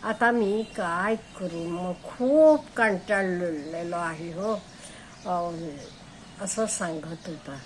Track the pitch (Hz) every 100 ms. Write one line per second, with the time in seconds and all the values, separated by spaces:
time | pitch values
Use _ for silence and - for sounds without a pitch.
0 | 214 220 240 240 202 208 220 - 180 175
1 | 202 220 - - 180 170 165 175 180 175
2 | - - 247 302 311 302 - - 226 190
3 | - 202 190 180 175 156 147 165 175 175
4 | 170 156 170 165 208 208 - - - -
5 | - - - 180 175 165 165 143 123 -
6 | - - - - 190 - 220 - 175 160
7 | 156 165 185 151 143 139